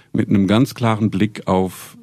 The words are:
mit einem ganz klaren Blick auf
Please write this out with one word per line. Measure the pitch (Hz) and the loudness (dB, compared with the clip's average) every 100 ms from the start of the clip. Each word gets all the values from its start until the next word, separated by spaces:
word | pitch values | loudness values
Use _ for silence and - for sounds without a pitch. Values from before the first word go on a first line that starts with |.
| _ | _
mit | - - | -4 0
einem | 101 95 | 2 4
ganz | 110 139 | 2 2
klaren | - 117 107 107 | 0 -2 0 0
Blick | 92 107 - - | 0 -2 -2 -2
auf | 92 92 - - - | 0 0 -6 -20 -20